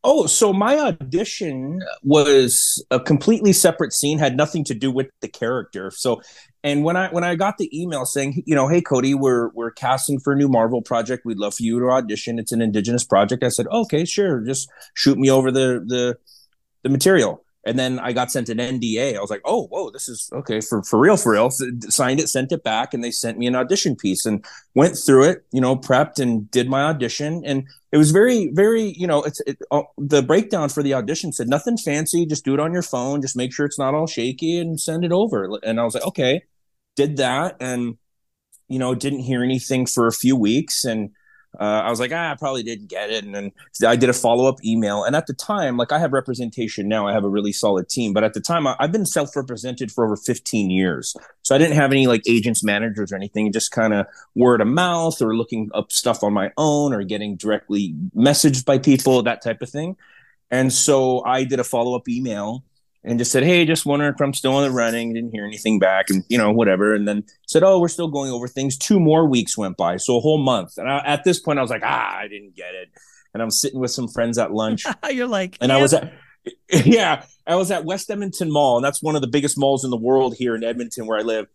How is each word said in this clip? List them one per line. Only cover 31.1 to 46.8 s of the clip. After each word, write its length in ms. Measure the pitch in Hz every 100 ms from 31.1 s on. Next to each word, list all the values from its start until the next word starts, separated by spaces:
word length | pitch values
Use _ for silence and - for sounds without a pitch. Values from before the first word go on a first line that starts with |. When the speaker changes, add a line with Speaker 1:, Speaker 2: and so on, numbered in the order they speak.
| 160 170
Speaker 1:
said, 160 | - 120
"Nothing 300 | 143 247 233
fancy, 480 | - 147 160 170 165
just 180 | 151
do 100 | -
it 60 | 139
on 140 | 156
your 80 | 175
phone, 400 | 165 127 123 143
just 160 | 135 123
make 160 | 123
sure 120 | - 147
it's 140 | -
not 140 | 135
all 140 | 151 160
shaky 500 | - 120 131 160 170
and 200 | 170 156
send 280 | - 160 175
it 80 |
over." 440 | 175 220 117 95 104
And 160 | 110 113
I 60 | 117
was 80 |
like, 120 | 113 -
"Okay," 360 | - 127 156 _ _ _ _ _ -
did 180 | 143 143
that, 400 | 127 131 175 -
and, 360 | 127 123 120 113 _ _ _ _ _ _ _
you 100 | 131
know, 160 | 127
didn't 260 | 123 139 139
hear 220 | 127 127
anything 440 | 123 131 - 131 123
for 200 | - 117
a 60 |
few 240 | 113 123 131
weeks. 480 | 104 123 - -
And, 280 | 123 110 101 _ _ _ _ -
uh, 220 | 104 107 104
I 60 |
was 80 | 117
like, 120 | 123
"Ah, 200 | 160 170
I 40 | 139
probably 280 | 147 131
didn't 240 | 113 113 101
get 240 | 90 104
it." 120 | 110
And 120 | 101 101
then 160 | 101 _ - - 113
I 100 | 120
did 140 | 127
a 40 |
follow-up 500 | 120 117 120 131 131 110
email. 380 | 113 104 104
And 120 | 101 147
at 120 | -
the 80 | 131
time, 420 | - 208 151 120
like, 140 | 120
I 80 | 147
have 120 | 165
representation 760 | 135 127 123 120 117 113 -